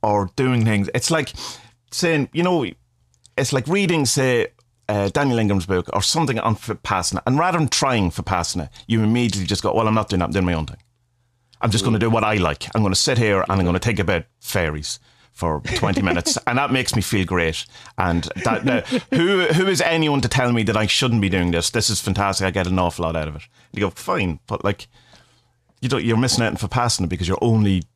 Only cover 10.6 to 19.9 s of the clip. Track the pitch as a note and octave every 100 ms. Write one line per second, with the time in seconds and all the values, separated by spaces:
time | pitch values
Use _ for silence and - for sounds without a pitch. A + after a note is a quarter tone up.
10.6 | D#2 - _ _ _ _ _ _ _ _
11.6 | A#2+ G#2+ A2+ A2 A2+ A2+ G#2+ G#2+ E2+ D2
12.6 | - A2+ G#2 F#2 - B2 A2+ G2 - G2
13.6 | F2 F2+ A#2+ G2+ F2+ F2+ - _ - G2+
14.6 | E2 D2+ D2+ - _ _ _ - F2 D#2
15.6 | - - G#2+ G2 G2 - E2 - - B2
16.6 | C#3+ C3 B2 A#2+ G2 G#2+ F2 F#2 E2 D#2
17.6 | - - - - F#2 E2+ E2 - - A2
18.6 | B2 B2+ - B3+ - C4 E3+ G3 F3+ D3+
19.6 | F#3+ F3 E3